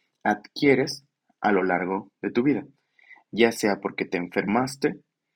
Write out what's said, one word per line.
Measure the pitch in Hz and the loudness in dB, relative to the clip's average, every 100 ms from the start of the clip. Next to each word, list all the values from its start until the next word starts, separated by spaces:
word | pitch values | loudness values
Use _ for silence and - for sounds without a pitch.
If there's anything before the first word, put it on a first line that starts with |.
| _ _ | _ _
adquieres | 110 104 - - 143 127 143 - _ _ _ _ | -2 -2 -4 0 2 2 0 -8 _ _ _ _
a | 107 | 0
lo | 98 | 2
largo | 92 90 90 98 98 _ | 2 0 -2 -6 -8 _
de | 98 | -6
tu | 107 | 0
vida, | 139 110 - _ _ _ _ - _ | 0 0 -4 _ _ _ _ -20 _
ya | 98 117 | 2 2
sea | 110 107 98 | 2 -2 0
porque | 101 - | -4 -6
te | - 87 | -6 -6
enfermaste | 87 98 92 117 131 - 226 - _ _ _ | -4 -2 0 0 -2 -2 -4 -4 _ _ _